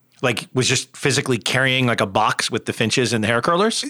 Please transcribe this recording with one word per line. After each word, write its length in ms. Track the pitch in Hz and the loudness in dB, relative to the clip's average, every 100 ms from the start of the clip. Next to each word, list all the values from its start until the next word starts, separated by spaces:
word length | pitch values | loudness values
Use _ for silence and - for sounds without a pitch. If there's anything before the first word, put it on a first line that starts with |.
| _ _ | _ _
Like, 260 | 127 107 - | -2 -2 -4
was 140 | 131 123 | -2 0
just 260 | 127 - - | 0 -4 -4
physically 420 | 147 123 131 120 | 0 0 0 -2
carrying, 480 | - 127 131 127 127 | 0 0 2 2 2
like, 140 | 104 | 2
a 40 | 101 | 0
box 440 | 104 110 - - | 2 0 0 -2
with 160 | 113 - | -4 -4
the 60 | |
finches 380 | - 113 135 117 | -2 0 0 0
and 80 | 113 | 0
the 40 | 107 | 0
hair 140 | 117 | 0
curlers? 420 | 143 175 214 - 285 | 2 2 2 -2 -6